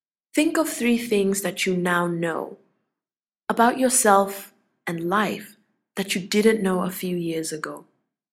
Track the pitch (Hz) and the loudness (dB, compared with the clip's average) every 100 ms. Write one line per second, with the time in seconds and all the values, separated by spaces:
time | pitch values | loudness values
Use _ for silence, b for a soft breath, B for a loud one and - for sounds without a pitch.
0 | _ _ _ - 320 330 311 - 233 233 | _ _ _ 0 2 2 -2 0 0 0
1 | 233 208 196 196 180 175 190 180 180 175 | 2 0 2 0 -4 -2 -2 0 0 0
2 | 175 170 165 160 - - _ _ _ _ | 0 -2 -4 -4 -8 -12 _ _ _ _
3 | _ _ _ _ - 196 233 254 254 254 | _ _ _ _ -4 2 2 4 2 4
4 | 220 196 196 - - _ _ _ - 170 | 6 6 4 -2 -14 _ _ _ -8 -6
5 | 170 196 196 104 - - _ _ _ - | -2 0 0 -4 -10 -20 _ _ _ -8
6 | 202 202 175 208 208 214 190 185 180 180 | -4 -4 -2 2 4 4 0 -2 -2 -6
7 | 185 175 170 160 160 156 151 147 - _ | -6 -4 -4 -4 -6 -8 -10 -12 -18 _
8 | _ _ _ | _ _ _